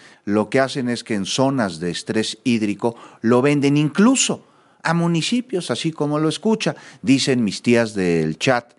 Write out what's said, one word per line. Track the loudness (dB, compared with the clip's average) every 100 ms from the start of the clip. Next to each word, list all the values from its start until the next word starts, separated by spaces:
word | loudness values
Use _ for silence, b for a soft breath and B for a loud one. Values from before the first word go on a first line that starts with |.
| B B
Lo | -2 0 2
que | 0
hacen | 0 -2 -6
es | -6
que | -4 -4
en | -2
zonas | 0 0 0 -2 -4
de | -6
estrés | -6 -4 -4 -4 -4
hídrico | -2 0 -2 -2 -4 -6 B B
lo | 0 2
venden | 4 2 2 2
incluso | 2 4 4 4 -2 -4 -10 b b b
a | -2
municipios, | 0 0 0 -2 -4 -4 -6 -4
así | -4 -4
como | -4 -2 0
lo | -2
escucha. | 0 0 0 -2 -6 B B
Dicen | 2 2 2 0
mis | 0 -2
tías | 2 2 2 0
del | 0 2 0 -2
chat | 0 0 -2